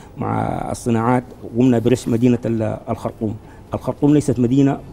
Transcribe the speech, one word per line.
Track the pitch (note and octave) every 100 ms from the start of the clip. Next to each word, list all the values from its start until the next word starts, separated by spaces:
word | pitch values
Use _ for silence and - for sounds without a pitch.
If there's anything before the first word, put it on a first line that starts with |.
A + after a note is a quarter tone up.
| - -
مع | A2 A2 A2 E2+ -
الصناعات، | - B2 A2+ A#2 B2+ B2 - G2+ A2+
قمنا | B2+ A#2
برش | A#2 B2 -
مدينة | A2+ B2 A#2+ A#2
ال-، | A2+ G#2+ G#2+ -
الخرطوم. | A2+ A2+ - A2 A2 - - -
الخرطوم | G#2 - A#2+ C#3+
ليست | D3 C#3+ A#2+
مدينة، | A#2+ C3+ C#3 C#3+ -